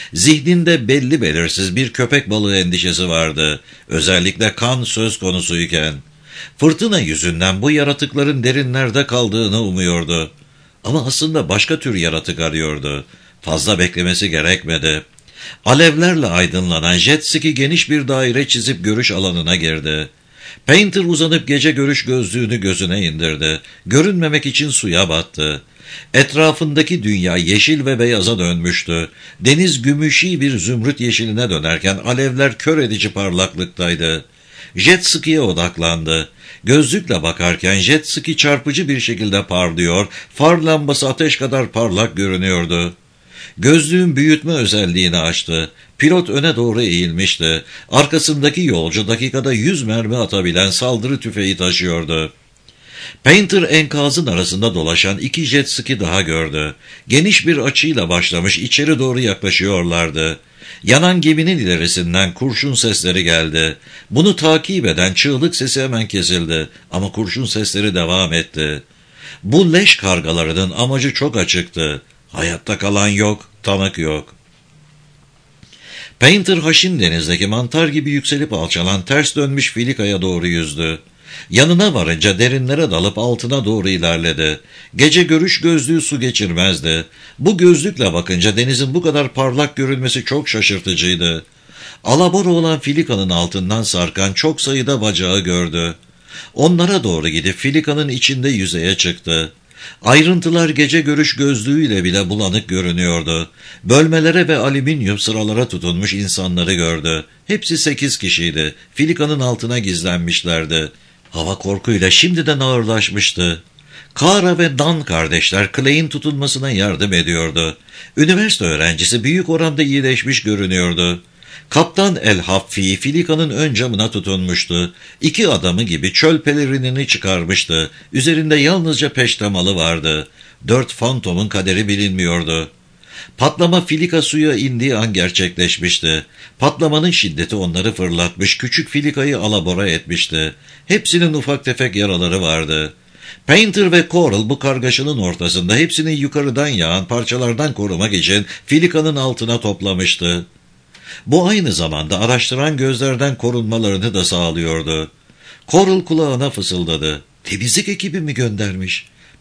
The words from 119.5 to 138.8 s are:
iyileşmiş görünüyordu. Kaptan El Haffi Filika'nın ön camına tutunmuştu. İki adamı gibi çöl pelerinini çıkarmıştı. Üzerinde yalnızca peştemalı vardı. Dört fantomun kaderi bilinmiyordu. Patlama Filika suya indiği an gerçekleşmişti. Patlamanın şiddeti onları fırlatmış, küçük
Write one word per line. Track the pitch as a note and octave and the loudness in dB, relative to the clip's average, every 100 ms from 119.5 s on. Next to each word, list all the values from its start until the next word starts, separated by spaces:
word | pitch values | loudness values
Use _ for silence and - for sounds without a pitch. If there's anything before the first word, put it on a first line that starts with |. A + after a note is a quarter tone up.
| D#3+ E3 D3 | 0 0 0
iyileşmiş | C#3+ C#3 C3 B2+ B2 C3 | 0 0 0 0 0 -2
görünüyordu. | G#2+ G#2 F#2+ F#2 F2 E2+ F2 F2 - _ - - - | -2 -2 0 0 0 0 -2 -2 -8 _ -20 -20 -2
Kaptan | D3 E3 - G3+ F3 | 2 2 2 2 2
El | A2 F#2+ | 2 0
Haffi | F2 F#2+ - - F#2+ F#2+ | 2 -2 -2 -2 0 0
Filika'nın | C3+ D#3 D#3 D#3 D#3+ | 0 -2 0 0 0
ön | A2+ D#3 | 0 0
camına | A2 B2 G#2 A2+ | 0 -2 0 -2
tutunmuştu. | G#2 F#2+ F#2+ F#2 E2+ - F2 F2 - - - | -2 -2 -2 0 -2 -2 -2 -4 -8 -20 -4
İki | D#3 G#3+ G3+ | -2 2 2
adamı | G#2 F2+ F2+ | 2 0 0
gibi | A2+ E2 F#2 | -2 -2 -2
çöl | - D#3 D#3+ | 2 4 4
pelerinini | D3 D3 C#3 C3+ B2+ C3 C3+ | 2 0 0 -2 -2 -2 -2
çıkarmıştı. | - G2 F2+ E2 F#2+ - D#2+ D#2 - - | -2 0 -2 0 -2 0 -2 -2 -8 -6
Üzerinde | C3 C3+ D#3+ D#3 D3+ | -2 0 0 2 2
yalnızca | C#3+ F#3 D#3+ C#3 D3 | 4 2 0 0 -2
peştemalı | C3 A#2+ - G#2 F#2+ F#2 | 0 -2 0 -2 0 0
vardı. | F#2 D#2+ E2 D#2 D#2 D2 _ - _ - | 0 0 0 -2 -2 -6 _ -20 _ 0
Dört | B2 B2 | 0 0
fantomun | - A#2+ C3 G2+ F2 G#2 | -2 -2 -2 -2 -2 0
kaderi | G2 F#2 F#2+ G#2 | -2 0 0 0
bilinmiyordu. | G2+ G2+ F#2 F2 E2+ D#2+ D#2+ D#2+ - _ _ - - - - | 0 0 0 0 0 0 -4 -4 -12 _ _ -20 -20 -20 0
Patlama | C#3 D#3+ E3+ F3+ F3 | 0 2 2 4 2
Filika | D#3+ F3 E3 | -2 0 0
suya | - D#3 D3+ | 0 2 2
indiği | A#2+ C3 A#2+ C3+ A2 | 2 0 -2 0 0
an | A2+ | 0
gerçekleşmişti. | F#2 F2+ - F2+ F2+ F2 - F2 - D#2+ D#2 - - - _ | 0 0 0 -2 0 -2 0 -2 0 0 -2 -4 -18 -20 _
Patlamanın | C#3+ C#3+ D#3+ D3+ E3+ | -2 2 0 2 2
şiddeti | F3 G2+ D2 E2+ G#2+ | 2 0 -2 -4 -2
onları | F2 E2+ G#2+ | -2 -2 -2
fırlatmış, | - F2+ E2+ F2 F2+ F#2+ - | -2 -2 0 -2 -2 -2 -2
küçük | B2+ - | -2 -4